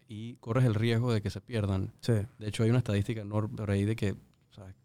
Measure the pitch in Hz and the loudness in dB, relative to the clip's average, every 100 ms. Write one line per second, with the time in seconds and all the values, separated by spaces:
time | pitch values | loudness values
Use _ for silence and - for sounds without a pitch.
0 | - 107 113 - - 117 131 107 117 113 | -16 -12 -12 -10 -2 2 4 4 2 2
1 | 123 113 101 92 - 117 101 95 98 - | 2 0 0 -6 -6 -2 0 0 -2 -4
2 | - 113 101 - 107 - 113 123 120 101 | 0 0 0 -8 -6 0 2 4 2 0
3 | 101 113 101 107 107 - 104 98 101 113 | 0 -4 -4 -2 -2 -2 0 2 2 2
4 | 101 95 - _ _ - 95 98 | -2 -2 -10 _ _ -20 -20 -20